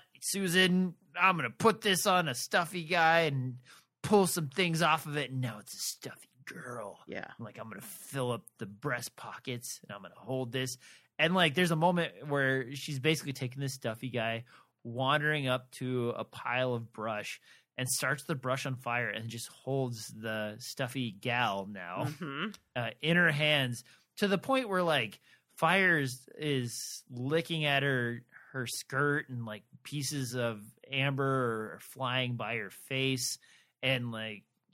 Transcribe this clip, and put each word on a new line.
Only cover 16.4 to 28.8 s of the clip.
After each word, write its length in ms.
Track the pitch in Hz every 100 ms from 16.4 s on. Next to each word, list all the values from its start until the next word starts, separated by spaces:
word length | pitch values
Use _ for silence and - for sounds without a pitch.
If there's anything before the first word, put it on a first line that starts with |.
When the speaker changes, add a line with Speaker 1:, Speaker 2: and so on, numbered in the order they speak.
| - 123 131
Speaker 1:
of 180 | 120 113
brush 480 | - 110 107 104 - - - _ -
and 120 | 127
starts 360 | - 135 143
the 100 | -
brush 320 | 151 127 131 143
on 80 | 131
fire 340 | 120 120 117
and 180 | 104 110
just 180 | 113 -
holds 600 | - - 135 131 113 107
the 480 | 110 110 110 107 107
stuffy 540 | - - 127 135 120
gal 540 | 98 123 120 120 98 98
now, 360 | 101 87 92 123
Speaker 2:
Mm-hmm. 420 | 156 165 139 196 202 _
Speaker 1:
uh, 160 | - 117 -
in 140 | 151 170
her 140 | 170
hands 540 | 143 151 151 131 117 - - _ -
to 100 | 202
the 120 | 202
point 300 | - 269 240
where, 140 | 185
like, 380 | 175 147 110 - _ _ _ -
fire 380 | 160 185 190 165
is, 320 | 135 123 - -
is 680 | 151 139 120 - - - -
licking 560 | 123 127 160 165 165 151
at 180 | 139
her, 400 | 139 131 120 120 - - -
her 160 | 135 117
skirt 640 | -